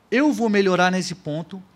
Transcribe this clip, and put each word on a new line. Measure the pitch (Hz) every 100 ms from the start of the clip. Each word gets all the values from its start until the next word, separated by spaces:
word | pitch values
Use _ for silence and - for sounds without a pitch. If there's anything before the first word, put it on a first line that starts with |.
| _
"Eu | 240 302
vou | 214 226
melhorar | 208 196 180 180
nesse | 185 180
ponto | 165 - 147 165 190 -